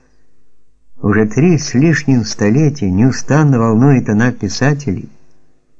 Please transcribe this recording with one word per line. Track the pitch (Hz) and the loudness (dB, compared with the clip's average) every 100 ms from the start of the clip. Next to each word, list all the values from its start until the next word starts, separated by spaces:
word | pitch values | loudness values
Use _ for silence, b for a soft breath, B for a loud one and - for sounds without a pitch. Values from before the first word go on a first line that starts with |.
| _ - - - - - - _ - - | _ -20 -20 -20 -20 -20 -20 _ -20 -6
Уже | 104 104 107 | -2 0 0
три | - 175 151 | 2 2 0
с | - | 0
лишним | 120 165 151 - 127 | 0 2 0 0 0
столетия | 104 - 104 131 151 143 98 | -2 -2 0 2 0 -2 -2
неустанно | 92 127 120 - 143 147 123 | 0 0 0 -2 2 2 2
волнует | 113 110 139 123 113 | 2 2 4 2 2
она | 104 123 | 0 0
писателей, | 120 98 - 135 147 104 90 - - - - - _ _ | -2 -8 -2 -2 -2 -4 -8 -10 -20 -20 -20 -20 _ _